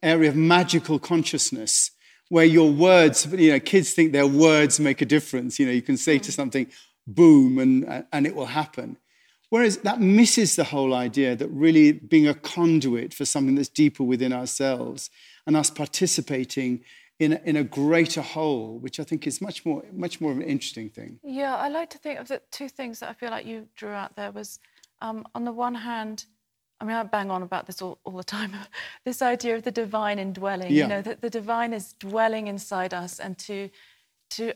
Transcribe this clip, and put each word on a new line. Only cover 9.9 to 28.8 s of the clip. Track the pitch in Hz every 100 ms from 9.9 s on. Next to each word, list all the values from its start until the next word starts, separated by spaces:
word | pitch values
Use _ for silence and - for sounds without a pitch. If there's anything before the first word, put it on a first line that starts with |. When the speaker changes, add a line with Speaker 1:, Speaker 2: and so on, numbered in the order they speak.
| 240
Speaker 1:
misses | 190 208 233 - 190 -
the | 147
whole | 143 135
idea | 127 123 127 131 117
that | 139
really | 139 160 160 151
being | 151 - 160 147
a | 147
conduit | - 175 170 160 131 117 123 -
for | 139
something | 147 135 139
that's | 131
deeper | - 151 -
within | 123 123 127
ourselves | 123 127 - 135 123 123 135 - _ _ _ -
and | 156
us | 147
participating | - 147 - 180 - - 131 127 139 127 123 _ - _ -
in | 156
a, | 156
in | 180 151
a |
greater | 131 143 147 165 160 160
whole, | - 156 156 127 110 117
which | 127 -
I |
think | 147 156 147
is | -
much | 196 - 165
more, | 151 -
much | 185 175 -
more | 156
of | 131
an |
interesting | 160 135 - 117 110
thing. | 113 113 117
Speaker 2:
Yeah, | 285 262 277 254
I | 285
like | 311 330
to | 294
think | 302 269
of | 247
the | 262 _
two | - 277
things | - 247 226
that | 233
I |
feel | 220 233
like | 226 220
you | 226 220 -
drew | 208
out | 202 196 -
there | 202
was, | 202 208 - _ _ _ -
um, | 226 220 220
on | 240 240
the |
one | 226 247
hand, | 240 233 233 214 214 - _ _ _ _ -
I | 220
mean, | 226
I |
bang | 214 208 196
on | 185
about | 180 185 -
this | 175
all, | 185 - 196
all | 185
the |
time, | - 208 214 202 196
<laughs> | -